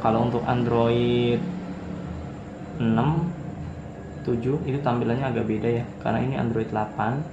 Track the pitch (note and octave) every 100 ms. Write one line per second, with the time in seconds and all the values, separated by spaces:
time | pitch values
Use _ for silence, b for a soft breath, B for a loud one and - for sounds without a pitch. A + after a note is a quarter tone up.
0 | B2 A2+ A#2+ A#2+ A#2+ B2 A#2 A#2 A#2 A#2+
1 | A#2+ A#2+ A#2+ A#2 - - - - - -
2 | - - - - - - - - A#2 A2+
3 | C3+ E3 E3+ - - - - - - -
4 | - - - A#2+ B2+ D3+ D3 C#3 B2 A#2+
5 | A#2 A#2+ C3+ A2+ G#2+ G#2+ A2+ A#2 A#2+ -
6 | - A2+ B2+ C3+ B2 A2+ A2 G#2+ G#2+ -
7 | G#2+ C3 D#3